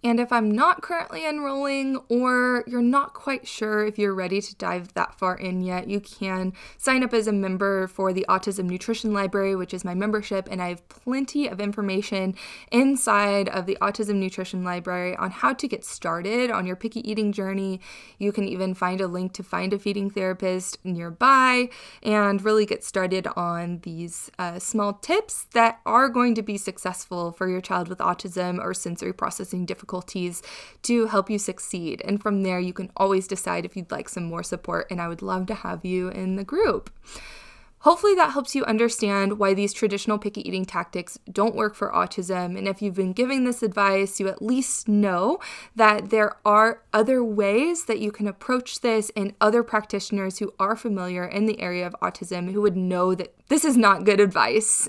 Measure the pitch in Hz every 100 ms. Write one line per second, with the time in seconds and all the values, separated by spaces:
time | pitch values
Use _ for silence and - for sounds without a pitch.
0 | 240 233 240 240 214 208 320 359 - 349
1 | - - 320 302 285 277 277 277 269 262
2 | - 240 254 247 247 247 - 247 240 277
3 | 277 - - 262 - - 214 214 214 208
4 | 202 190 185 190 202 - 185 180 180 -
5 | 170 - 185 180 185 185 185 180 - 202
6 | 202 - 190 185 185 185 - - - 262
7 | 254 233 220 202 190 185 196 196 190 -
8 | 190 185 - 185 196 196 180 180 - 220
9 | 226 208 196 196 196 190 180 185 180 180
10 | 208 214 208 196 190 185 180 175 _ -
11 | - 262 269 294 294 185 202 202 202 190
12 | 208 196 190 185 - - - 240 269 269
13 | - 208 208 202 196 190 180 196 196 196
14 | 208 202 190 - 185 185 180 180 175 180
15 | 180 180 185 185 254 262 269 - - -
16 | 175 170 180 233 247 208 185 185 226 226
17 | 208 214 214 196 190 196 190 185 - -
18 | - _ 202 208 196 185 190 185 180 185
19 | 190 175 185 - 185 175 185 202 208 202
20 | 196 202 185 185 185 185 185 - - 175
21 | 170 165 254 269 262 247 247 - - -
22 | - 214 202 202 202 214 208 - - 190
23 | 185 185 180 - 175 170 175 175 175 165
24 | 170 - - - 180 175 - 214 202 202
25 | - 370 427 - - 247 226 226 - 226
26 | 269 240 247 226 214 202 - 185 185 185
27 | - 180 170 170 185 180 185 180 170 180
28 | - 180 196 180 180 180 - 185 180 170
29 | 180 180 202 - 185 180 175 185 - 185
30 | 175 190 175 170 - - - - - 240
31 | 220 214 190 208 - 185 - 180 165 -
32 | - 202 214 202 190 180 180 180 185 -
33 | 196 190 190 185 - 175 175 - 170 -
34 | - - 170 165 175 175 - 170 - 180
35 | 170 170 190 185 185 208 185 175 180 185
36 | 185 185 185 190 196 330 415 202 - -
37 | - - - - - - - _ 294 349
38 | 415 370 339 269 269 277 254 220 233 226
39 | 208 202 196 208 196 196 202 - 214 202
40 | 208 208 208 202 190 185 185 180 170 180
41 | 175 - - 190 214 - 214 208 202 -
42 | 180 - 180 185 180 185 196 190 202 185
43 | 185 185 254 269 247 240 220 196 196 196
44 | 196 - 190 - 214 254 262 - - 208
45 | 208 175 196 370 - - - - 220 208
46 | 196 220 208 - 214 208 220 226 _ 214
47 | 220 262 233 208 202 208 311 339 - 220
48 | 208 208 208 190 - 254 247 - 240 220
49 | 214 - 202 - 214 233 233 220 - 196
50 | - 202 190 185 196 - 190 233 240 196
51 | 180 180 180 202 214 214 180 180 180 170
52 | 180 - 180 180 175 196 208 180 185 180
53 | 185 185 180 _ _ 302 320 247 214 190
54 | 196 196 202 - 110 214 214 -